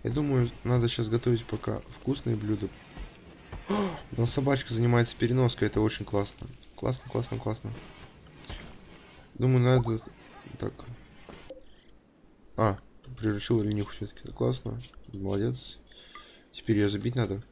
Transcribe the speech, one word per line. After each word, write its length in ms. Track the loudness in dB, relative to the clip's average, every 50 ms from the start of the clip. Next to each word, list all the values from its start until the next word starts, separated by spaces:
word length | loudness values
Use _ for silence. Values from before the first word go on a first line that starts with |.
| -2
Я 60 | -2
думаю, 400 | 0 0 2 4 4 4 4 2 0 -6 0
надо 240 | 2 4 4 4 2
щас 200 | 2 0 -2 0
готовить 360 | 0 2 4 4 2 2 0
пока 360 | -4 -6 -4 -4 -4 -4 -4 -6 -10
вкусные 480 | -18 -8 -4 -4 -4 -2 0 -2 -2
блюда. 320 | -2 0 0 -2 0 -2 -6 -8 -10 -20 -18 -14 -12 -12 -12 -14 -18 -20 -20 -20 -20 -18 -14 -14 -12 -4 -2
<gasps> 0 | 0 0 0 -2 -4 -8 -12 -10 -2
У 40 | 0
нас 120 | 0 2 2
собачка 400 | 2 4 4 2 2 0 -2 0
занимается 440 | 2 4 6 6 6 4 2 0
переноской, 520 | 0 0 2 4 4 4 4 4 2 0 0
это 120 | 2 4
очень 240 | 2 2 2 -2 -8
классно. 420 | -2 0 0 0 0 -4 -14 -14 -14 -14 -16 -20 -20 -14
Классно, 340 | -4 -2 -2 -2 -2 -6 -4
классно, 280 | -4 -4 -4 -2 -6 -4
классно. 340 | -4 -4 -6 -4 -6 -10 -10 -10 -14 -18 -18 -18 -20 -20 -20 -20 -20 -20 -20 -20 -14 -14 -12 -12 -12 -16 -18 -18 -20 -20 -20 -20 -20 -20 -20 -20 -20 -20 -6
Думаю, 260 | 0 2 6 6 6
надо 400 | 8 8 6 6 6 4 -2 -2 -4 -10 -20 -20 -20 -20 -20 -20 -18 -16 -10 -8
так. 140 | -8 -8 -8 -8 -16 -16 -16 -16 -18 -20 -20 -20 -20 -18 -18 -18 -16 -18 -18 -18 -18 -20 -20 -20 _ -20 -20 -20 _ _ _ _ -20 -20 -20 _ -20 -14 0
А, 220 | 2 2 2 2 0 -6 -18 -20 -20 _ -16 -12
приручил 460 | -4 -2 -2 -2 -2 0 2 2 2 2
ленивку 300 | 2 0 0 -2 -4 -6
всё-таки. 360 | -10 -10 -10 -10 -14 -16 -16
Классно, 520 | -6 -2 0 0 0 -2 -4 -8 -8 -8 -10 -14 -18 -20 -20 -14 -10
молодец. 680 | -6 -4 -2 -2 0 0 -2 -2 -4 -8 -12 -14 -16 -20 -20 -20 -20 -20 -20 -20 -20 -20 -20 -20 -20 -20 _ _
Теперь 240 | -14 0 2 2
её 120 | 4 4 2
забить 280 | 2 0 -2 -2 0
надо. 260 | 0 0 0 -2 -6 -6 -12